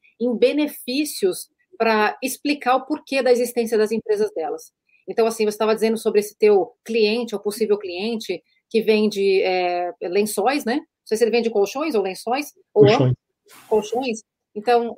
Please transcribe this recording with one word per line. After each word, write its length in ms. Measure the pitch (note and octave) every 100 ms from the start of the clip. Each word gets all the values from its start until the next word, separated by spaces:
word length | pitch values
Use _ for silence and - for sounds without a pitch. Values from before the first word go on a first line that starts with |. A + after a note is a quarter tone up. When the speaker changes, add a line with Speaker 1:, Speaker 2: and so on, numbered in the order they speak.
| _ _
Speaker 1:
em 160 | A#3+ G#3
benefícios 1120 | B3 C#4+ D4 - - C4+ D4 - F#3+ E3 - _ _ -
pra 400 | A3+ G#3+ G#3 -
explicar 540 | C4 - C#4+ C#4+ B3 C4+
o 80 | C4+
porquê 360 | D4+ - C4+
da 100 | B3
existência 460 | A#3+ A#3+ A#3+ A3+ A3
das 140 | G#3+
empresas 400 | A3 - G#3 G#3+
delas. 380 | E3+ D3+ D#3+ - _ _ _ -
Então, 220 | F#3+ A3+
assim, 160 | A3
você 140 | G#3 G#3
tava 180 | A3 A3+
dizendo 220 | A3 A3
sobre 240 | A3 G#3
esse 160 | G3+ -
teu 340 | G#3 G3+ E3 - -
cliente, 500 | A3+ G#3 A#3 A3+ G3+
ou 60 |
possível 360 | G#3 G3+ G#3 G#3
cliente, 640 | G3 F3 A3 A3 - A#3+ - _ _
que 120 | A3
vende, 600 | F#3 G#3+ G#3+ G3+ G3 F#3+
é, 500 | F#3 F#3 F3+ F3 F3 E3+
lençóis, 600 | E3+ F#3+ G#3+ G#3+ G#3+ D4
né? 120 | A3 C#4+
Não 340 | - _ -
sei 80 | A3
se 60 |
ele 80 | A3+
vende 180 | A#3 A3+
colchões 460 | G#3+ G3 C4 D#4+ A3
ou 80 |
lençóis, 500 | F#3+ F#3 A3+ C4 D4 - _
ou 140 | - C#3+
Speaker 2:
Colchões. 280 | A3+ B2+ B2+ _ _ _ - -
Speaker 1:
colchões. 520 | G#3+ G#3 A#3 C4+ A3 - _ _ G#3+
Então, 400 | A3 A#3+ A#3